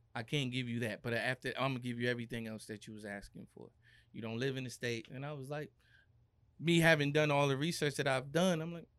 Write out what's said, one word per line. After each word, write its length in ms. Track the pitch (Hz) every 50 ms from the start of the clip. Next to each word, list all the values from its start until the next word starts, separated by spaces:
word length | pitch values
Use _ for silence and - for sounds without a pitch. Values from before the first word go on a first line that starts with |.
| _ _ -
I 80 | 120 113
can't 280 | - 151 147 139 127 123
give 160 | 127 123 120
you 120 | 117 117
that, 220 | 120 110 101 - -
but 120 | 120 117
after, 380 | 113 104 123 131 - - 131 -
I'm 140 | - 127 135 135
gonna 60 | 123
give 220 | 120 123 120 120
you 80 | 120 123
everything 380 | 123 120 117 113 123 117 113 110
else 180 | 110 104 -
that 200 | - 110 104 -
you 60 | 113 110
was 120 | 107 107
asking 420 | 104 101 101 95 - - - - - _
for. 160 | - - - - _ _ _ - - _ _ -
You 80 | -
don't 180 | 113 110 113 117
live 180 | 131 135 131
in 80 | 131 127
the 60 | 123
state." 360 | - - - 120 117 113 - - 143
And 100 | 127 139
I 80 | 147 151
was 160 | 143 131 135
like, 220 | 147 151 147 - _ _ _ _ - _ _ _ _ _ _ _ _ _ _ _ _ -
me 200 | 135 165 170 165
having 320 | 160 165 165 147 143 143 143
done 180 | 151 151 147
all 180 | 143 143 143 143
the 80 | 135
research 380 | 131 147 170 165 - 156 147 135
that 100 | - 135 135
I've 220 | 131 131 127 139 143
done, 280 | 160 180 190 175 156
I'm 120 | 160 170 170
like, 140 | 170 - - _